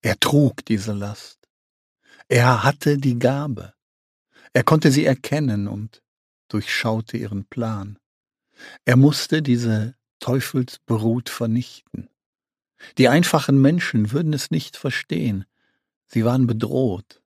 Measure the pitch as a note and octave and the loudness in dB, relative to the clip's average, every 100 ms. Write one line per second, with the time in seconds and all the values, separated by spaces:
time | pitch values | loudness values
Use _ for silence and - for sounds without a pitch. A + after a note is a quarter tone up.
0 | A2 F#2+ - C#3+ C#3 - - G#2+ G#2+ G2+ | -2 -2 2 4 2 0 -4 -4 -2 -6
1 | G2+ G#2 - _ _ _ _ _ _ _ | -8 -12 -18 _ _ _ _ _ _ _
2 | _ _ _ B2+ B2 A#2+ C3 C#3 D3+ C#3+ | _ _ _ 2 4 4 0 0 0 0
3 | C3+ A#2+ A#2+ C#3 D3+ A2 - _ _ _ | 0 0 0 -2 -6 -10 -12 _ _ _
4 | _ _ _ _ _ - - D#3+ D#3 C3+ | _ _ _ _ _ 0 4 6 6 4
5 | D3 C3 - D3 C#3+ G#2 G2+ G2+ A2 _ | 2 0 -2 -2 -2 -2 -4 -8 -12 _
6 | _ _ _ _ _ G#2+ - - A#2 A2 | _ _ _ _ _ -6 -4 -4 -2 -4
7 | A2 A#2 G2 G2+ G2+ - A2+ G#2 G2 G#2 | -6 -8 -6 -8 -8 -8 -6 -6 -10 -16
8 | _ _ _ _ _ _ - - - B2+ | _ _ _ _ _ _ -20 -8 2 6
9 | C#3+ D3 - D#3 C#3+ A#2+ A#2 G#2+ G#2+ - | 6 4 -2 -2 0 0 0 -2 -4 -10
10 | _ _ - C3 - C3+ B2 - _ A2+ | _ _ -4 -4 -2 -4 -6 -10 _ -2
11 | A2+ A#2+ - - A#2 A#2 B2 - _ - | 0 -2 -6 -6 -2 -2 -4 -16 _ -16
12 | - _ _ _ _ _ _ _ - - | -16 _ _ _ _ _ _ _ -14 2
13 | B2 C#3+ F3 D#3 - C#3 C3+ E3+ - A2+ | 4 4 4 0 2 4 4 2 -2 -2
14 | G#2 C#3 D#3+ D3 - D#3+ - - C#3 - | 0 -2 -2 -4 -4 -6 -6 -10 -8 -8
15 | - D3+ B2 G2 - _ _ _ _ _ | -6 -4 -4 -4 -8 _ _ _ _ _
16 | _ A#2+ A2+ C3 A#2+ A2 A2 C3 C3 F2+ | _ -2 0 2 0 0 -2 -2 -2 -4
17 | - _ | -12 _